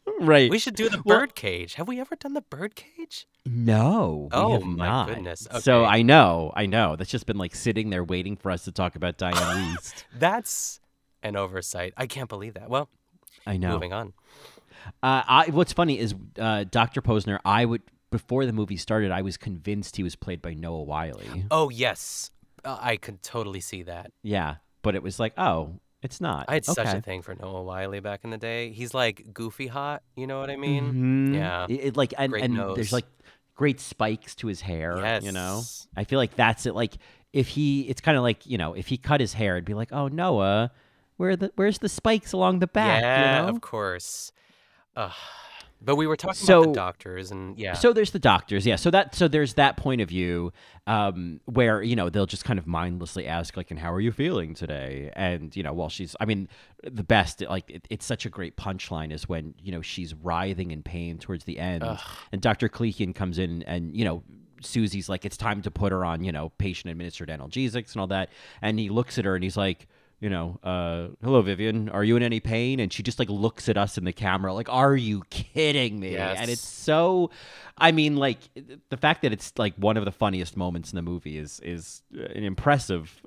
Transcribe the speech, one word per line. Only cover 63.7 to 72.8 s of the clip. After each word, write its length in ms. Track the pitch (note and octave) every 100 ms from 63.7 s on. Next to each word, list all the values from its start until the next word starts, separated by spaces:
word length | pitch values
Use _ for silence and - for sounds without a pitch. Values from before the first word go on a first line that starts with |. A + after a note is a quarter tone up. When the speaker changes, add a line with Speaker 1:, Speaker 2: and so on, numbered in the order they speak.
| F2 E2 F2
Speaker 1:
you 100 | G#2
know, 180 | E2 - - - -
Susie's 480 | - A#2 G#2 G2 F2+
like, 140 | F#2
"It's 140 | G2+ -
time 240 | A#2+ G2+
to 60 | F#2+
put 220 | - G2+
her 120 | F#2 F2
on, 180 | E2
you 80 | F#2
know, 180 | D2+ D#2 -
patient-administered 720 | G2 E2+ F2 E2 E2+ - D#2+
analgesics 640 | D#2 C#2 B2+ B2+ A#2+ A2
and 100 | A2
all 60 | F#2
that." 220 | F#2+ F#2 - - -
And 180 | G#2+ G#2+
he 100 | G2+
looks 300 | A2+ B2 -
at 60 | G2
her 100 | F#2
and 80 |
he's 140 | F#2+ G#2
like, 300 | G2 E2+ - _ _ _
you 80 | G#2+
know, 280 | F2+ E2+ F2+
uh, 460 | F#2 F2+ E2+ E2+ E2+ -
"Hello, 200 | A#2+ C3
Vivian, 480 | G2 F#2+ A2 A2 G#2+
are 140 | G2+
you 120 | G#2+ A#2
in 80 |
any 160 | A#2+ A2
pain?" 400 | A#2 A2+ B2
And 120 | C3